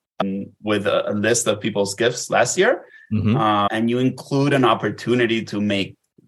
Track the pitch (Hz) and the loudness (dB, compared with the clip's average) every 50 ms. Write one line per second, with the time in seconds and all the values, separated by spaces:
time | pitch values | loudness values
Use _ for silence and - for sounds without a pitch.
0 | _ _ _ - 101 98 95 98 98 - - _ - 104 107 101 98 - - - | _ _ _ -6 -4 -4 -4 -4 -8 -10 -14 _ -4 -2 0 0 2 0 0 0
1 | - - 101 104 101 107 120 117 - 113 104 101 - 113 104 104 101 98 - - | 0 -2 -2 0 0 2 2 2 0 0 -2 -2 -4 -4 -2 -2 -2 -2 -2 0
2 | 120 123 - - - - 101 101 113 - - 170 185 233 277 - - - - - | 0 0 0 -2 -4 0 2 2 2 2 2 2 2 2 2 0 -4 -12 -20 -20
3 | - _ 110 104 101 107 107 120 113 107 104 101 101 101 107 110 117 117 120 123 | -10 _ -4 0 2 2 2 2 2 2 2 2 0 0 0 0 0 0 0 2
4 | 127 131 131 - - - 139 139 139 143 139 135 127 113 110 110 - 107 104 - | 0 0 -2 -4 -6 -4 -2 0 0 2 2 2 4 4 2 2 0 -4 -4 -4
5 | - - 117 123 120 110 113 113 107 104 - 104 104 104 101 98 95 - - - | -2 0 2 2 2 2 0 -2 -4 -4 -4 -4 -2 -2 -2 -2 -4 -4 -8 -14
6 | _ _ _ _ _ | _ _ _ _ _